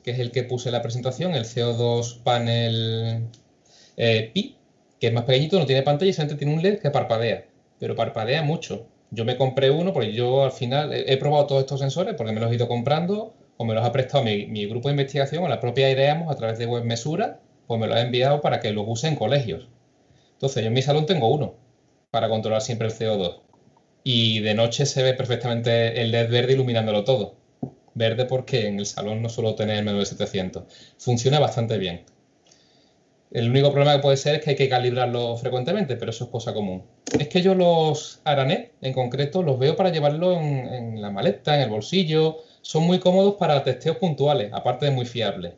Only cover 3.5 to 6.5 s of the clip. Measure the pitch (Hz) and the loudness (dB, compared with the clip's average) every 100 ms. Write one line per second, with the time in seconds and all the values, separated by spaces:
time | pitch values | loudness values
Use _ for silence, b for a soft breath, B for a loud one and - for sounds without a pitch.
3.5 | _ b b b - 117 110 110 190 - | _ b b b 0 2 2 0 -4 -6
4.5 | - _ _ _ _ 117 117 120 131 156 | -10 _ _ _ _ -2 0 2 2 4
5.5 | 196 131 135 139 143 190 185 147 147 143 | 2 2 2 2 2 0 0 -2 -2 -2